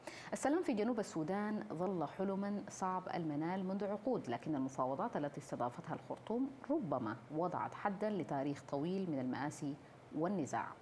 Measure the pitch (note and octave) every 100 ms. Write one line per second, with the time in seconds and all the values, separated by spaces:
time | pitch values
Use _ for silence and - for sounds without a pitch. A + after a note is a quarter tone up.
0 | - - - G#3 C4 E4 E4+ G#3+ G#3+ A3+
1 | G3 E3 D#3+ G3 G#3 G#3+ G#3 D#3 F#3 F#3
2 | C#3+ - G3 G3 G3+ G3+ - - F#3 F#3
3 | F3+ F3 D#3+ D3 E3 F#3+ F#3 G3 G3 G#3
4 | C4 G#3 B2 A#2+ D3+ D3 C3 C3+ C3 C#3
5 | A#3 E3 D3 C#3+ - C3 A#2+ - - D3
6 | - - - A#3 C4+ - - D#4 F3 C3+
7 | A2 A#2+ - D3+ F3 D3+ - - G#3 F#3
8 | G#3+ G3+ C#3 C#3+ C#3+ C#3 - C#3+ E3 F#3+
9 | F#3 C#3 B2+ B2 C#3+ - C#3+ C#3+ - -
10 | - D3+ E3+ G3 C3 A2 - -